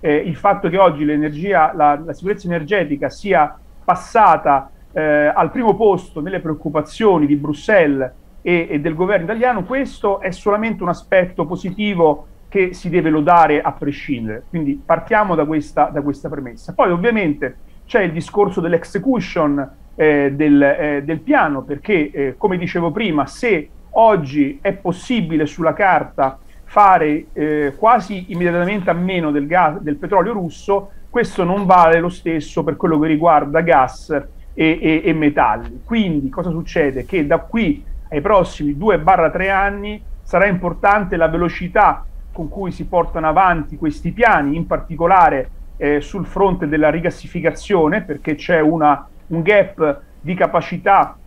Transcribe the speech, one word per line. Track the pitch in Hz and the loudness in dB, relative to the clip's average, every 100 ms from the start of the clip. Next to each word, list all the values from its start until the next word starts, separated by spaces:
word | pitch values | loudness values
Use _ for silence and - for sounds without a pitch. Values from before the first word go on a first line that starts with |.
eh, | 165 147 | 0 0
il | 165 160 | -2 -2
fatto | 202 196 196 | 0 0 0
che | 175 | 4
oggi | 190 147 147 | 4 4 -2
l'energia, | 151 151 147 185 185 160 | 0 -2 -4 0 2 2
la, | 165 147 147 | 4 2 2
la | 165 | -4
sicurezza | 135 180 202 180 | -8 -6 -6 -4
energetica | 170 151 208 156 139 135 | -6 -2 -2 -2 -4 -6
sia | - 208 180 147 - - - | -8 0 2 2 -2 -20 -14
passata, | - 180 - 233 202 151 151 139 131 - - | -2 -2 0 4 4 4 4 0 0 -20 -10
eh, | - 156 147 147 | -4 0 2 2
al | - 165 | 2 0
primo | - 233 196 | 0 0 2
posto | 220 185 - - | 2 2 -4 -10
nelle | 156 190 | -8 -6
preoccupazioni | 160 151 165 151 151 - 220 180 147 | -6 -6 -4 -4 -6 -2 2 2 2
di | 147 | 0
Bruxelles | 147 147 - 214 156 139 127 - - - | -2 -8 2 4 4 2 -4 -8 -20 -10
e, | - 175 165 | 0 0 0
e | 147 | -4
del | 151 156 | -4 -2
governo | 185 202 | 0 0
italiano, | 165 226 247 226 | -2 -2 0 0
questo | 180 262 254 - 214 196 | -4 -4 -6 -4 -2 -2
è | 190 | -4
solamente | 180 214 208 226 220 | -6 -2 -2 -2 -4
un | 175 | -4
aspetto | 165 - 190 180 - 156 | -6 0 0 0 -2 -4
positivo | 180 190 180 208 190 160 147 - - - | -4 -8 -4 -2 2 2 2 -6 -20 -6
che | 196 185 | -2 -2
si | 180 180 | -2 -2
deve | 170 160 | 0 2
lodare | 156 151 175 160 147 | 2 4 6 6 2
a | 151 | 0
prescindere. | 143 143 139 - 127 110 107 - | -6 -8 -8 -8 -6 -6 -8 -8
Quindi | 170 147 143 - | -6 -4 -4 -2
partiamo | 165 - 220 208 165 | -2 0 0 2 0
da | 147 | 0
questa, | 156 143 - 147 | -2 -4 -2 0
da | 143 | 0
questa | 143 143 160 | -4 -6 -8
premessa. | 147 127 117 - | -10 -12 -14 -14
Poi | 180 233 | -2 0
ovviamente | 175 208 226 180 147 131 - - - - | 2 0 0 0 -2 -6 -8 -20 -20 -2
c'è | 233 | 0
il | 185 | 0
discorso | 160 - 202 196 190 | -4 -6 0 0 0
dell'execution, | 170 170 - 196 190 247 - - 151 143 139 - - - | -2 -2 -2 -6 -2 -2 -2 -2 0 0 -6 -12 -20 0
eh, | 156 147 143 139 | 2 4 2 0
del, | 151 143 | 4 6
eh, | 139 143 151 143 143 | 4 2 -2 -4 -4
del | 160 | -6
piano, | 185 285 175 139 | 0 2 2 -2
perché, | 120 143 - 208 147 | -6 -10 0 0 0
eh, | 139 139 123 | -2 -4 -2
come | - 185 | -2 -2
dicevo | 170 180 170 | -4 -2 -2
prima, | 165 220 156 135 | -2 -2 -2 -4
se | - 247 180 147 - - | -4 -2 -2 -4 -18 -6
oggi | - 226 202 143 147 139 143 | 2 4 4 0 -2 -2 -2
è | 196 | -6
possibile | 196 180 170 - 240 165 160 151 | -4 -6 -6 -4 -4 -2 -2 -2
sulla | - 160 | -2 -2
carta | 156 202 165 - - 135 131 - - | 2 2 2 0 -2 -2 -2 -20 -20
fare, | - - 202 185 156 151 - | -4 4 6 6 4 -2 -6
eh, | - 151 151 147 135 | -6 -2 -2 -2 0
quasi | 220 240 - 196 180 | 4 4 2 -10 -8
immediatamente | 175 175 170 175 208 185 | -2 -2 0 -2 -2 -2
a | |
meno | 170 180 185 156 | -2 0 -2 -2
del | 147 143 | -2 0
gas, | 175 165 147 | 2 2 0
del | 131 147 | -6 -6
petrolio | 175 196 180 | 0 0 0
russo, | 226 175 - - 196 196 - - | -2 -6 -10 -2 -2 -2 -18 -6
questo | 240 226 - | -4 -4 -2
non | 175 196 190 | -2 0 4
vale | 180 165 165 | 6 8 4
lo | 170 | 2
stesso | 175 165 160 143 - | -4 -4 -4 -4 -4
per | 156 147 | -4 -2
quello | - 156 | 0 2
che | 156 | 2
riguarda | 151 170 151 139 151 | 2 4 4 4 -2
gas | 170 151 127 - - | 2 4 2 -2 -6
e, | 151 135 - - | -6 -6 -18 -18
e, | - 160 160 160 160 | -2 0 2 0 0
e | - | 0
metalli. | 165 151 143 127 110 117 131 | 2 2 2 0 0 -6 -14
Quindi | - 226 196 151 135 | -4 -2 0 0 -4
cosa | - 175 | -6 -6
succede? | 160 - - 147 131 123 | -6 -4 0 0 -2 -4
Che | 190 147 | -2 0
da | 165 | 0
qui | - 226 240 294 - - - | 0 -2 0 -2 -6 -12 -6
ai | 151 | -6
prossimi | 151 208 175 - 147 143 | 2 2 2 -2 -4 -2
due | 214 202 | 0 2
barra | 156 185 160 | 4 4 2
tre | 175 190 | 0 0
anni | 196 196 202 208 214 - - | 0 0 -2 -8 -10 -12 -14
sarà | - 175 196 | -2 2 2
importante | 180 180 165 202 208 190 185 | 2 -4 0 2 2 0 0
la | 160 | 0
velocità | 170 170 - - - 190 - - - - | 0 -2 -4 -4 2 2 2 -8 -14 -16
con | - 156 | -10 -10
cui | - 185 | -8 -8
si | - 156 | -8 -2
portano | 180 165 170 160 | -2 0 -2 0
avanti | 156 190 170 147 147 | 2 2 2 -4 -6
questi | 160 147 175 | -6 -4 -8
piani, | 180 233 185 143 156 | 0 2 4 2 -2
in | 165 | -2
particolare, | 160 - 156 170 190 165 143 127 - - - | -4 -4 -2 4 6 6 2 -4 -10 -16 -4
eh, | 143 147 | 0 0
sul | 147 202 165 | -2 -8 -8
fronte | - 196 180 151 | 0 0 0 -2
della | 156 151 | 2 2
rigassificazione, | 156 165 - - - 156 151 - 196 156 - | 2 -2 -6 -10 -4 -4 -4 -2 2 2 0
perché | - 143 - 147 | -4 -8 -6 -6
c'è | - 170 | 0 2
una, | 156 165 147 139 - - - | 4 4 2 2 -2 -20 -8
un | 165 | -4
gap | 165 208 196 - 160 139 - - | 2 4 2 0 -2 -2 -8 -16
di | 147 | -8
capacità | 180 170 175 - 170 208 196 139 - | -2 0 0 -4 -4 2 4 2 -4